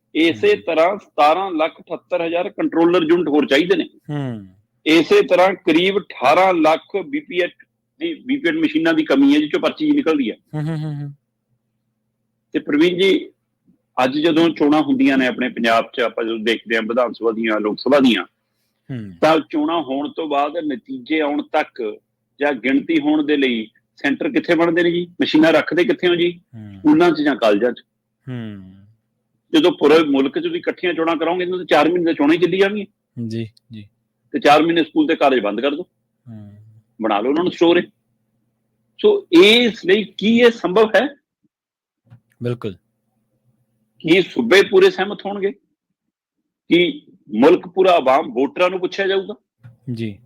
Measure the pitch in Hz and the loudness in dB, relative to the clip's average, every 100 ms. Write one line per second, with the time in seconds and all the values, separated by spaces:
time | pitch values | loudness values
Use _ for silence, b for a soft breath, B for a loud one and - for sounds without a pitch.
0 | _ - 165 127 208 208 - 156 170 202 | _ -2 0 0 0 0 -2 0 0 -2
1 | - - 151 165 196 165 160 - - 160 | -8 0 2 2 -2 -4 -4 -6 -14 -14
2 | - 180 170 170 185 - 165 160 170 175 | -6 -6 -4 -4 -6 -4 -4 2 2 2
3 | 156 175 156 143 147 135 175 180 - - | 2 0 2 0 2 0 2 -2 -2 -12
4 | - 147 135 113 95 92 _ _ - 160 | -10 -8 -6 -8 -14 _ _ _ 0 2
5 | 160 208 202 180 185 190 - 160 185 196 | 4 2 4 2 2 0 0 0 0 -2
6 | - - 123 160 190 180 156 160 - 196 | -6 0 4 4 4 4 2 2 -2 -8
7 | 170 143 151 180 175 - _ _ _ _ | -6 -8 -6 -4 -4 -6 _ _ _ _
8 | 165 156 123 139 156 160 156 156 165 160 | -10 -10 -6 -2 -2 0 -2 0 0 0
9 | 151 139 139 147 151 165 147 - 156 147 | 0 4 4 4 0 -2 -2 -2 -2 0
10 | 143 156 117 95 _ 151 156 160 156 147 | 0 -2 -2 -8 _ -8 -6 -6 -8 -8
11 | 147 143 _ _ _ _ _ _ _ _ | -12 -14 _ _ _ _ _ _ _ _
12 | _ _ _ _ _ 151 - 147 175 175 | _ _ _ _ _ -8 -4 0 0 2
13 | 190 - - _ _ _ _ _ _ - | 0 0 -4 _ _ _ _ _ _ -4
14 | 127 143 160 156 170 - 151 151 143 131 | -2 0 0 2 2 2 2 2 0 0
15 | 135 135 127 117 123 117 117 113 110 - | 2 2 0 -2 -6 -4 0 0 0 -4
16 | 113 110 113 113 110 107 - 113 110 117 | -4 -4 -6 -4 -2 -4 -4 -4 -2 -2
17 | 120 - 113 110 113 107 107 104 - 143 | -2 -2 -4 -2 -4 -2 -4 -4 0 2
18 | 131 101 85 _ _ _ _ _ - 131 | 4 2 -4 _ _ _ _ _ -14 -12
19 | 104 87 156 160 - - 294 170 131 135 | -12 -2 0 0 -2 -4 -2 -4 -4 -6
20 | 143 - 160 143 147 165 151 127 - 131 | -8 -8 -4 -2 -2 -4 -8 -8 -10 -14
21 | 120 156 151 147 147 156 147 - 110 107 | -6 -2 -2 -4 -4 -4 -4 -6 -10 -10
22 | _ _ _ _ 143 131 123 135 - 165 | _ _ _ _ -2 -2 -2 -2 0 -2
23 | 143 151 143 147 135 117 107 _ _ _ | 0 0 0 0 0 -2 -6 _ _ _
24 | 143 131 165 117 160 170 170 170 175 170 | -4 -2 -2 -2 0 0 0 0 0 -2
25 | 175 - - 156 160 156 135 151 180 135 | -6 -6 0 2 4 4 0 0 0 0
26 | 180 175 175 175 _ 113 107 98 101 156 | 0 0 -2 -4 _ -20 -18 -2 2 4
27 | 175 151 147 131 110 104 120 117 - _ | 4 2 0 0 2 2 0 -4 -12 _
28 | _ _ - 127 110 101 95 95 101 _ | _ _ -14 -12 -12 -14 -18 -20 -20 _
29 | _ _ _ _ _ 160 160 - 147 156 | _ _ _ _ _ 2 2 2 4 4
30 | 156 135 135 170 170 170 156 151 185 160 | 4 0 0 -2 -6 -6 -6 -6 -6 -4
31 | 165 165 160 180 180 180 - 165 151 180 | -4 -2 -2 -4 -4 -6 0 2 2 0
32 | 165 160 147 170 170 190 196 208 196 _ | -2 0 0 2 0 0 0 -2 -10 _
33 | _ - 117 113 113 _ _ 110 104 _ | _ -12 -10 -8 -10 _ _ -20 -20 _
34 | _ _ _ 147 147 147 165 170 156 165 | _ _ _ -2 4 4 4 0 0 0
35 | 147 160 147 127 101 104 135 147 180 _ | 0 2 2 2 0 -4 -4 -6 -10 _
36 | _ _ 127 110 104 104 107 - _ - | _ _ -20 -20 -20 -20 -20 -20 _ -8
37 | 110 104 117 147 180 - 170 175 - _ | -4 -2 -2 -2 -4 0 2 2 -2 _
38 | _ _ _ _ _ _ _ _ _ - | _ _ _ _ _ _ _ _ _ -2
39 | 208 - - 170 196 226 240 - 170 202 | 0 0 2 4 6 6 2 -2 0 0
40 | 190 - 196 233 240 233 175 180 220 196 | -2 -4 0 4 4 2 0 2 2 2
41 | 269 - _ _ _ _ _ _ _ _ | -2 -6 _ _ _ _ _ _ _ _
42 | _ - _ _ 120 120 113 90 _ _ | _ -20 _ _ -8 -6 -8 -12 _ _
43 | _ _ _ _ _ _ _ _ _ _ | _ _ _ _ _ _ _ _ _ _
44 | 170 180 - - 117 185 196 190 190 185 | 0 0 2 -4 2 2 4 4 4 2
45 | 196 196 196 202 196 202 _ _ _ _ | -6 -6 -10 -6 -6 -6 _ _ _ _
46 | _ _ _ _ _ _ - 170 175 294 | _ _ _ _ _ _ -2 0 0 -4
47 | - _ - 107 151 180 180 190 190 170 | -16 _ -10 2 4 4 0 0 2 2
48 | 131 135 160 117 135 180 180 185 180 - | 2 0 0 -4 -4 -2 -2 -2 -6 -6
49 | 196 196 185 220 _ _ - _ - 113 | -4 -4 -6 -12 _ _ -20 _ -12 -8
50 | 113 101 | -8 -10